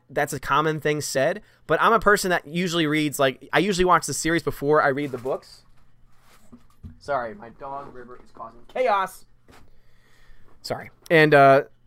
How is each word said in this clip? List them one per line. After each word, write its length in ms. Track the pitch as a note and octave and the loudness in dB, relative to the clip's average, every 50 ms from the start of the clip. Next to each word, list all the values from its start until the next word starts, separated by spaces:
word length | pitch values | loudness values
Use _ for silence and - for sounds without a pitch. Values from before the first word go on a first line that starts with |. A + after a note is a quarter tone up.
| _ - | _ -10
that's 220 | - D3+ D3 C#3+ | -4 -4 -4 -4
a 80 | D#3 C3 | -4 -8
common 400 | - - C#3 D3 D#3 D#3+ D#3 D#3 | -4 -2 0 0 2 0 -2 -2
thing 220 | - D3+ D3+ D3+ | -2 -4 -4 -4
said, 400 | C#3+ - - C3+ C3 D#3+ F#3+ G#3 - _ _ _ _ - | -4 -4 -2 -2 -2 -2 -2 -6 -10 _ _ _ _ -4
but 120 | D#3 D3+ | -2 0
I'm 100 | D#3 F#3+ | 2 2
a 80 | A3+ G#3+ | 2 2
person 300 | - G3+ G#3 F#3 - F#3 | 2 2 2 2 2 0
that 180 | F3 D#3+ - C#3+ | -2 -2 -4 -6
usually 400 | D3+ F3 F#3 F3+ E3 E3+ D#3+ D3 | -6 -4 -4 -2 -2 -2 0 0
reads, 320 | D3+ D#3 D3+ D3+ C3+ - | 0 0 -2 -2 -2 0
like, 280 | C#3 C3+ B2+ - - - | 0 0 -2 -4 -8 -4
I 80 | - C#3+ | -2 0
usually 240 | E3+ G#3 F#3+ E3 F3+ | 0 0 0 0 2
watch 240 | F3+ F3 D#3+ - - | 2 2 2 0 -2
the 60 | C3+ | -8
series 280 | - - D#3+ E3+ E3 | -6 -4 -2 -2 -2
before 400 | - D3 - - C#3+ C#3+ D3+ D3+ | -2 -4 -8 -4 -2 0 2 2
I 60 | A2 C#3+ | 2 2
read 240 | C3 C#3+ C#3+ B2 | 0 -2 -4 -8
the 60 | B2 B2 | -8 -8
books. 460 | A2+ C3 D#3 F#3+ - - - - _ _ - - - - - - _ - - - _ - - - - - - - - - - - - - - - | -8 -6 -8 -8 -10 -14 -20 -20 _ _ -20 -20 -20 -20 -20 -20 _ -20 -20 -20 _ -20 -20 -20 -20 -20 -20 -20 -20 -20 -20 -20 -20 -20 -20 -14
Sorry, 360 | - - C#3 C3 A#2+ A2+ G#2 | -8 -4 -4 -4 -4 -6 -10
my 140 | G#2 A#2 A#2 | -14 -18 -20
dog 440 | B2+ - C#3+ C#3 C#3 C#3 C#3 C3+ B2+ | -20 -16 -14 -12 -12 -12 -14 -14 -18
River 260 | B2+ B2 A#2+ B2 - - | -18 -18 -18 -20 -20 -20
is 80 | - | -20
causing 300 | - - A#2 A2+ A#2 A#2 - - - | -20 -18 -18 -18 -18 -20 -20 -10 -4
chaos. 520 | A#3+ B3+ A#3 G3+ G3 F#3+ F3+ - - - - - _ _ _ - - - - - - - - - - - _ - - - - - - - - - - | -2 0 0 0 0 -2 -4 -8 -14 -20 -20 -20 _ _ _ -20 -20 -20 -20 -20 -20 -20 -20 -20 -20 -20 _ -20 -20 -20 -20 -20 -20 -20 -20 -20 -16
Sorry. 280 | - - A#2 - - - - _ - - | -10 -10 -10 -10 -10 -16 -20 _ -4 2
And, 220 | F3 D#3+ D#3 D3+ D3 | 4 4 6 6 8
uh, 300 | C#3 C3+ C3+ C3+ C#3 - - - _ _ | 8 8 8 6 4 2 -2 -10 _ _